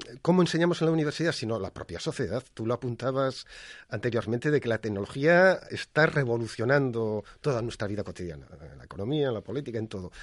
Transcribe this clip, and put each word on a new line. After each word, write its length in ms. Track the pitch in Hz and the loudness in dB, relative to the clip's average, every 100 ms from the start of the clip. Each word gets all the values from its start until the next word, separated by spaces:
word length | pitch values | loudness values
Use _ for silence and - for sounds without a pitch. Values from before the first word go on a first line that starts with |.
| - 127 | -14 -4
cómo 200 | - 180 | 4 6
enseñamos 400 | 170 165 175 170 | 6 4 2 4
en 60 | 160 | 2
la 40 | |
universidad, 400 | 160 147 - 165 | 2 0 0 -2
sino 260 | - 110 113 | 0 -2 -4
la 160 | 95 | -4
propia 280 | - - 85 | -8 -10 -6
sociedad. 420 | 160 143 101 117 - | -6 -4 -2 -2 -6
Tú 120 | - 113 | -6 -4
lo 80 | |
apuntabas 720 | 120 127 117 123 135 135 131 - - - - - | -2 -4 -4 -2 0 0 -2 -14 -18 -18 -18 -10
anteriormente 640 | 107 120 113 107 120 151 | -4 -2 -2 0 0 2
de 80 | 143 | 2
que 80 | 117 | 2
la 120 | 110 | -2
tecnología 840 | 110 98 98 139 151 175 190 175 - | -2 -4 -4 0 6 8 8 4 -2
está 340 | - - 151 160 | -10 -2 2 4
revolucionando 1160 | 156 123 117 113 - 113 143 135 117 110 107 - - | 4 0 0 -2 -2 2 4 4 0 -2 -2 -6 -6
toda 220 | 147 120 | -2 -2
nuestra 260 | 110 - 101 | -4 -6 -6
vida 160 | 101 | -4
cotidiana, 420 | 95 87 87 73 64 76 76 | -6 -8 -10 -10 -16 -18 -18
en 80 | 69 | -18
la 60 | |
economía, 460 | - - 104 151 135 | -14 -8 -2 0 0
en 60 | 107 | 0
la 60 | |
política, 380 | 95 127 139 113 | -4 -8 -6 -6
en 80 | 110 | -6
todo. 240 | 98 90 - | -8 -10 -14